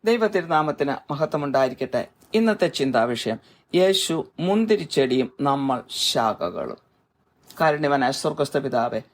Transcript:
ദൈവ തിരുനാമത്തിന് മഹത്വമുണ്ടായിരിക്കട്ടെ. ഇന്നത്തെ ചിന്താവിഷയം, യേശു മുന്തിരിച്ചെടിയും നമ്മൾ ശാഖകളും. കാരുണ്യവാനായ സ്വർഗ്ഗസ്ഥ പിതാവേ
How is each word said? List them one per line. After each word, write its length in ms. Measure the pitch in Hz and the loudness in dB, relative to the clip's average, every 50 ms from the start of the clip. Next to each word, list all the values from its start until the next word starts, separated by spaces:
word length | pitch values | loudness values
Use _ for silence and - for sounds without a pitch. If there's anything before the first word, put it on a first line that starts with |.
| - | 2
ദൈവ 220 | 214 233 240 226 208 208 | 2 2 2 2 2 0
തിരുനാമത്തിന് 600 | 190 170 165 165 156 156 151 143 - 143 139 135 - - _ | 0 -2 0 0 0 0 0 -2 -2 -2 -2 -2 -6 -6 _
മഹത്വമുണ്ടായിരിക്കട്ടെ. 880 | 147 143 160 151 - 151 143 143 135 135 135 131 123 - 135 123 - 123 - - _ _ _ _ - 220 | -4 -4 -2 -2 -2 -4 -4 0 2 2 2 2 0 -4 -8 -4 -4 -6 -6 -6 _ _ _ _ 0 0
ഇന്നത്തെ 300 | 226 226 208 208 185 165 - - | 2 2 2 2 0 -2 0 0
ചിന്താവിഷയം, 640 | 143 135 127 120 113 120 123 113 - 110 113 - _ _ _ _ _ _ - | -2 2 2 2 2 2 0 -4 -4 -4 -4 -6 _ _ _ _ _ _ 2
യേശു 420 | 175 185 190 190 185 - - 165 165 - - _ - 156 180 | 4 4 4 4 2 0 -2 -2 -4 -4 -6 _ -4 -2 0
മുന്തിരിച്ചെടിയും 840 | 202 220 226 214 220 208 - 151 - 151 135 127 127 131 127 127 - _ 139 143 | 2 2 2 2 2 0 0 -2 0 2 2 2 2 0 0 -2 -4 _ 0 0
നമ്മൾ 300 | 139 139 139 135 131 120 - _ - - - - | 0 0 0 -2 -2 -4 -4 _ -6 -4 -4 -2
ശാഖകളും. 720 | - 143 117 110 104 - 80 87 90 - 69 62 58 - _ _ _ _ _ _ _ _ _ _ _ _ _ _ - - | 0 0 0 0 0 -2 -4 -6 -4 -6 -8 -8 -10 -12 _ _ _ _ _ _ _ _ _ _ _ _ _ _ -4 0
കാരുണ്യവാനായ 540 | 165 160 151 147 151 143 143 139 131 131 139 - | 0 2 2 2 0 0 2 2 2 0 -2 -2
സ്വർഗ്ഗസ്ഥ 380 | - 156 147 - 143 139 - 147 135 | -4 -4 -2 -2 -4 -2 -2 -2 -2
പിതാവേ 340 | 135 120 120 117 120 117 113 - _ | 0 -2 -2 -2 -2 -4 -6 -10 _